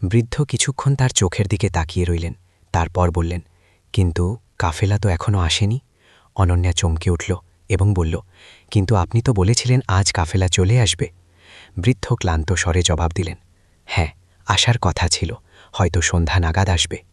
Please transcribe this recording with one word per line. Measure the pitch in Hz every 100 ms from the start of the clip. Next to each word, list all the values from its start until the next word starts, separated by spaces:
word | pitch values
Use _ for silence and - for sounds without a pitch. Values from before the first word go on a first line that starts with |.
বৃদ্ধ | 92 113 117 -
কিছুক্ষণ | 147 120 - - 139 139
তার | 127
চোখের | - 92 - 101
দিকে | 101 98
তাকিয়ে | 85 80 - 87
রইলেন। | 85 82 - _ _ _
তারপর | 85 82 - 87
বললেন, | 87 85 87 - _ _ _ _
"কিন্তু | - 92 82 87 117 _ -
কাফেলা | - - 98 104
তো | 104
এখনো | 85 - 101
আসেনি।" | 82 - 101 127 - _ _ _ _ -
অনন্যা | 90 90 87
চমকে | 85 87 80 92
উঠল | 85 - 90 - _ -
এবং | 95 98
বলল, | 95 80 82 - _ - - -
"কিন্তু | 107 95 107
আপনি | 85 117
তো | 117
বলেছিলেন | 104 90 117 123 127 -
আজ | 92 98
কাফেলা | - 80 95 92
চলে | - 92 123
আসবে।" | 110 - - - _ _ - - - -
বৃদ্ধ | 90 131 -
ক্লান্ত | 120 92 80 76
স্বরে | 90 90 85
জবাব | 87 82 85 82
দিলেন, | 82 80 _ _ _ _ -
"হ্যাঁ, | - 78 - _ _ -
আসার | 104 - 117
কথা | 92 - 82
ছিল, | - 80 - _ - -
হয়তো | - 87 85
সন্ধ্যা | - 87 82 90
নাগাদ | 85 87 95
আসবে।" | 87 - - -